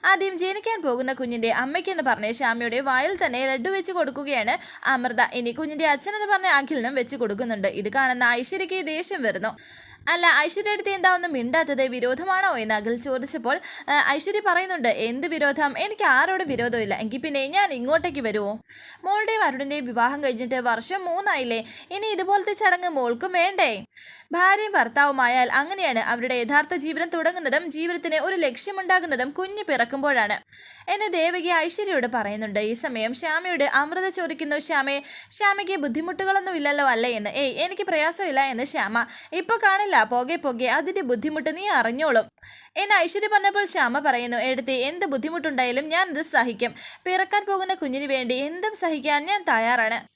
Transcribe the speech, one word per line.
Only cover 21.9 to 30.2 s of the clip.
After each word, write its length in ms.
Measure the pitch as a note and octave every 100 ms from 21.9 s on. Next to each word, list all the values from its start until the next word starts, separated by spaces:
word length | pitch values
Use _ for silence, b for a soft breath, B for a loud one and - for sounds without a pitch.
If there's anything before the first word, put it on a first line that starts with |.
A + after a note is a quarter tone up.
ഇനി 160 | F#4 A4
ഇതുപോലത്തെ 460 | F#4+ F#4+ G4+ G4+
ചടങ്ങ് 360 | G4+ G#4 F4+ F4+
മോൾക്കും 420 | D4 A#3+ A#3+ F#4
വേണ്ടേ? 540 | F4+ F4 G4 D#4 G#3 - B B B B
ഭാര്യയും 400 | E4+ F#4 G4+ G#4+
ഭർത്താവുമായാൽ 800 | G4 A#3 C4 C#4+ C4+ A#3+ B3+ B3
അങ്ങനെയാണ്. 480 | - D4+ G4 E4+ A3+
അവരുടെ 360 | A3 A#3+ A#3+ B3+
യഥാർത്ഥ 400 | A#3 C#4+ D4+ F4+
ജീവിതം 340 | D4 D#4+ E4+
തുടങ്ങുന്നതും 600 | E4+ D#4+ F4+ D4 C#4 F4
ജീവിതത്തിന് 460 | D4 E4+ F4 E4+ D#4
ഒരു 200 | D#4+ F#4+
ലക്ഷ്യമുണ്ടാകുന്നതും 920 | D4 A#3+ G4+ G4 F#4 F#4 E4 C4 B3+
കുഞ്ഞ് 340 | D4+ F#4+ G#4
പിറക്കുമ്പോഴാണ് 760 | G4 C4 A#3 C#4 C#4+ C4